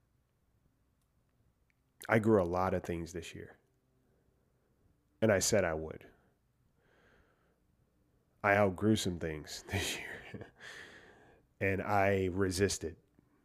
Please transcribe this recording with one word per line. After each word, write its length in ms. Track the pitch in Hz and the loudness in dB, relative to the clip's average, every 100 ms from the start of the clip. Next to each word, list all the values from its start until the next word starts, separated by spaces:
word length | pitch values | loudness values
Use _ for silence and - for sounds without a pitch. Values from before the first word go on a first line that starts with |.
| _ _ _ _ _ _ _ _ _ _ _ _ _ _ _ _ _ _ _ - - | _ _ _ _ _ _ _ _ _ _ _ _ _ _ _ _ _ _ _ -12 0
I 100 | 113 | 2
grew 240 | 107 104 | 6 4
a 20 | |
lot 300 | 87 90 92 | 4 2 0
of 80 | 92 | -2
things 300 | - 85 82 | -4 -6 -6
this 220 | 87 - | -10 -12
year. 220 | - - - _ _ _ _ _ _ _ _ _ _ _ _ _ _ _ - | -14 -18 -20 _ _ _ _ _ _ _ _ _ _ _ _ _ _ _ -2
And 100 | 110 | 2
I 60 | 95 | 4
said 260 | - 104 | 4 2
I 100 | 87 | 2
would. 300 | 78 78 - - _ _ _ _ _ _ _ _ _ _ _ _ _ _ _ _ _ _ _ _ _ _ _ 104 | -2 -6 -12 -18 _ _ _ _ _ _ _ _ _ _ _ _ _ _ _ _ _ _ _ _ _ _ _ 2
I 100 | 101 | 4
outgrew 380 | 101 90 107 | 4 2 2
some 240 | 107 95 87 | 2 0 -6
things 460 | 82 78 71 - - | -6 -8 -12 -16 -8
<laughs> 60 | |
this 240 | 98 - - | -6 -4 -8
year. 500 | - - - - - - - - - - - - - - _ - | -10 -14 -16 -16 -18 -20 -20 -20 -20 -20 -20 -20 -20 -20 _ -4
And 220 | 98 95 | -2 -2
I 460 | 87 104 98 98 92 | 0 2 4 2 0
resisted, 600 | 90 95 90 98 - 80 - _ _ _ _ | 0 -2 2 0 0 -8 -12 _ _ _ _